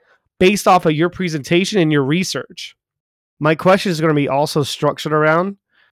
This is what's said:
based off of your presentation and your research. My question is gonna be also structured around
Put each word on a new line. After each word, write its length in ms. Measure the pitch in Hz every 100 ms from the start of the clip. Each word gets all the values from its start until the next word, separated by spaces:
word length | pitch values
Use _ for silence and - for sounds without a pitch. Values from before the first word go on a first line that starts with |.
| _ _ _ _
based 300 | 185 208 -
off 180 | 180 165
of 60 |
your 180 | 151 170
presentation 680 | - 180 151 127 175 190 214
and 100 | 156
your 140 | 147
research. 720 | 135 170 185 127 - - - _ _ _ _ _ _ _
My 140 | 147
question 360 | 160 175 196 202
is 100 | 156
gonna 140 | 165
be 140 | 147 139
also 340 | 139 156 156
structured 500 | 135 - 147 - 151
around 440 | 151 156 160 196 196 _ _ _